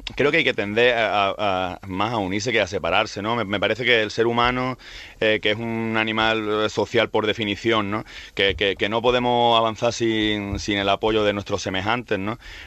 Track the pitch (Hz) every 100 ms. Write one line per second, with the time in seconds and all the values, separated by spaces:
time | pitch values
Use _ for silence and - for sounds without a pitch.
0 | - - 135 160 131 110 101 107 123 117
1 | 107 101 98 - 104 92 90 87 98 92
2 | 110 117 92 101 120 110 90 98 82 95
3 | 107 104 104 120 98 101 101 110 123 117
4 | 107 - 117 117 120 127 127 123 - -
5 | - - 110 107 107 107 117 113 113 113
6 | 110 110 110 110 107 107 107 - 104 113
7 | 110 110 107 101 104 101 113 110 101 107
8 | - - - - 98 95 101 92 104 113
9 | 120 123 123 120 120 113 113 104 120 -
10 | 117 110 107 104 101 95 - 101 98 98
11 | 110 110 104 104 95 101 101 95 101 120
12 | 113 98 101 120 - -